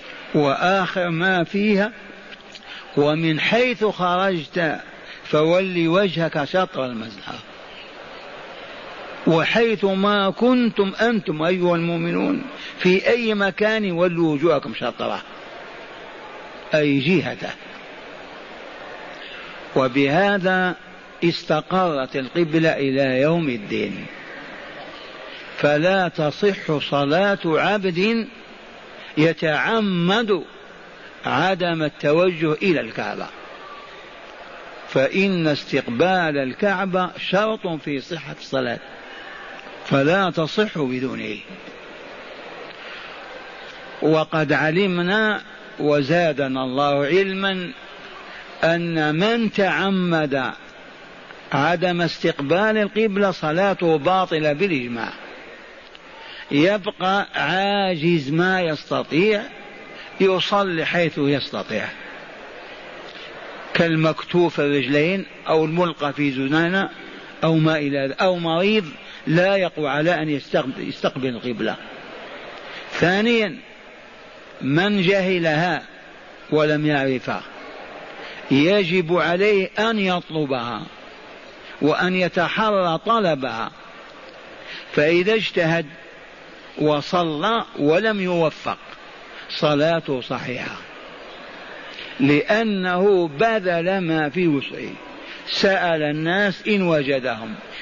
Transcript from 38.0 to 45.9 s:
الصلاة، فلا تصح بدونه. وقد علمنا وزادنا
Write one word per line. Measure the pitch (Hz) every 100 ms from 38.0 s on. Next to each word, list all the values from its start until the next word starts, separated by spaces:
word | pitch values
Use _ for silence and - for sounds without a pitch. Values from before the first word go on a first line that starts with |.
| - 165 139 139
الصلاة، | - 135 127 117 - - - - - - - - - - -
فلا | 139 139 185 190
تصح | 156 156 - 214 170
بدونه. | 135 127 127 113 110 107 - - - - - - - - - - - - - - - - - - - - - - - - - -
وقد | 151 156 156 160 147
علمنا | 143 156 165 202 175 175 208 214 202 - - - -
وزادنا | 147